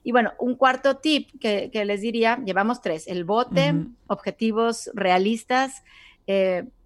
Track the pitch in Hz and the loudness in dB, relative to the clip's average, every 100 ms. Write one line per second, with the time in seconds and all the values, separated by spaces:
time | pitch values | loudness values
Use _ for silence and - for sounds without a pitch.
0 | - 240 214 - 247 247 262 262 277 269 | 0 2 2 -2 -4 2 2 4 0 0
1 | 311 285 - - 226 202 - 214 202 202 | 0 0 -2 -6 -2 -2 -2 -4 -2 -2
2 | 226 226 226 247 214 185 214 247 196 160 | -2 0 2 0 0 0 0 -2 -4 -6
3 | - 180 170 220 247 180 185 165 160 - | -6 -6 -2 0 0 2 2 0 -4 -12
4 | - 202 - - 226 220 233 226 - 202 | -6 -6 -6 -2 -2 0 0 -2 -8 -2
5 | 190 180 196 226 - 254 262 - - - | 2 4 2 -2 -2 -2 -2 -6 -20 -20
6 | - _ - 196 190 180 - - | -20 _ -2 0 0 -2 -6 -16